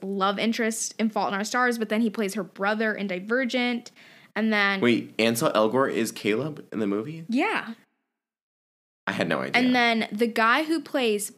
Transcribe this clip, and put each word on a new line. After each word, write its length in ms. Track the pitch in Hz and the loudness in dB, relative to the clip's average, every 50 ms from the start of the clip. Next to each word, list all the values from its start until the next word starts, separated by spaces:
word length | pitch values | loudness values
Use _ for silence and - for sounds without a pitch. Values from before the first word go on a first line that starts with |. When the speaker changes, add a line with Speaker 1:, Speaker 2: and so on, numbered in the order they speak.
Speaker 1:
love 360 | - 190 196 196 185 196 202 196 | -8 -6 -2 0 0 0 0 2
interest 560 | - 226 226 - 233 220 220 - - - - - | 0 0 0 0 -2 -2 -2 -4 -6 -8 -4 -2
in 120 | 214 226 | -2 0
Fault 180 | - 214 190 127 | 0 0 -2 0
in 60 | 202 | -2
Our 100 | 196 214 | -2 -4
Stars, 340 | 214 - 247 247 247 240 233 | -2 0 0 2 2 0 -2
but 100 | 220 208 | -2 -2
then 120 | 214 220 | 0 0
he 100 | 240 220 | 0 0
plays 240 | 190 233 214 190 196 | 0 -2 -4 -4 -4
her 80 | 220 | -6
brother 520 | 180 - - - 196 202 220 214 226 220 208 | -8 -8 -6 -2 -2 0 0 0 0 -2 -2
in 120 | - 202 | -2 -4
Divergent, 840 | 196 180 180 190 214 233 262 269 233 262 254 247 247 240 233 - - _ - - - - - - - _ | -4 -6 -6 -4 -2 0 0 0 0 0 0 0 -2 -2 -4 -8 -12 _ -20 -20 -20 -20 -20 -20 -10 _
and 180 | 202 220 220 | -2 0 2
then 280 | 214 208 202 196 196 196 | 4 4 4 2 2 2
Speaker 2:
Wait, 340 | 214 - 117 101 - - - - | 4 4 4 4 0 -4 0 2
Ansel 320 | 110 117 117 123 160 - | 2 4 4 4 2 2
Elgort 400 | - 107 110 110 113 131 135 110 | 4 4 4 4 4 2 2 2
is 180 | 71 95 113 107 | 2 0 -2 -2
Caleb 540 | - - - 107 104 113 143 156 147 - - - | -4 -2 0 0 0 0 -2 -4 -8 -10 -12 -8
in 80 | - 107 | -4 -2
the 60 | 110 | -2
movie? 380 | 98 101 104 113 147 160 165 165 160 | 0 0 -2 -4 -6 -10 -12 -8 -4
Speaker 1:
Yeah. 460 | 226 262 339 440 381 220 - 226 226 - _ _ _ _ _ _ _ _ _ _ _ _ _ _ _ _ _ _ _ _ _ _ _ _ _ | -2 0 0 0 -2 -4 -6 -8 -14 -16 _ _ _ _ _ _ _ _ _ _ _ _ _ _ _ _ _ _ _ _ _ _ _ _ _
Speaker 2:
I 60 | - | -6
had 160 | 196 - - - | -2 -2 0 0
no 120 | 160 67 | 0 -2
idea. 220 | 65 65 - 240 | -2 0 0 2
Speaker 1:
And 120 | 254 254 247 | 2 4 4
then 320 | 247 240 233 226 220 - - | 4 2 2 2 0 -2 -4
the 160 | - 208 240 | -2 -2 -2
guy 380 | 233 220 233 220 226 240 285 320 | 0 2 2 4 4 4 2 2
who 160 | 302 330 320 | 0 -2 -4
plays 520 | 302 - - 285 254 226 214 202 202 - - | -4 -4 -2 0 0 0 0 -2 -4 -8 -12